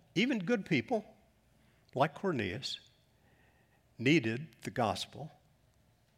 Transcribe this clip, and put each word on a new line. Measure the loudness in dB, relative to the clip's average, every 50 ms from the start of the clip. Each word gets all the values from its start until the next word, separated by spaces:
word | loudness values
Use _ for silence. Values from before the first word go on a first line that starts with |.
| -20 _ -2
even | 0 0 2 0 0
good | 0 0 -2 -2 0
people, | 0 0 0 2 0 -2 -4 -4 -8 -16 -20 _ _ _ _ _ _ _ _ _ _ _ _ _ _ 0
like | 0 0 0 0
Cornelius, | -2 -2 -2 0 0 0 -2 -2 -4 -6 -8 -10 -10 -14 -20 _ _ _ _ _ _ _ _ _ _ _ _ _ _ _ _ _ _ _ _ _ 0
needed | 4 4 4 4 4 2 -2 -4 -6 -12 -16 -12 -12
the | -6
gospel, | -2 0 0 0 0 -2 -6 -10 -10 -12 -14 -14 -16 -20 _ _ _ _ _ _ _ _ _ _ _ _ _ _ _